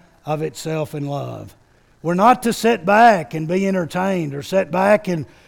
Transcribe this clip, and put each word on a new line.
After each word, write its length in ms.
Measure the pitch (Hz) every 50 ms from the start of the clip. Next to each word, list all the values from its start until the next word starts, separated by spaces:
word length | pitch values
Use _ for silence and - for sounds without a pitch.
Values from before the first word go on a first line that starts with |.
| _ _ _ _ -
of 160 | 147 156 151
itself 540 | 160 151 - - - 160 160 156 151 - -
in 120 | 147 143
love. 480 | 143 143 139 131 123 117 110 104 98 - _ _ _ _ _ _ _ _ _
We're 120 | - 160 175
not 280 | 185 202 240 254 247 -
to 100 | 233 202
sit 320 | - - 226 233 190 160
back 480 | 190 202 214 240 233 208 175 151 - -
and 140 | 160 160
be 200 | 156 180 190 196
entertained 640 | 190 190 185 170 143 - 180 185 196 190 180 160 143 139
or 80 | 143
sit 300 | 143 - 185 190 185 156
back 360 | 165 185 190 202 214 208 -
and 180 | 185 175 160 135 - _ _ _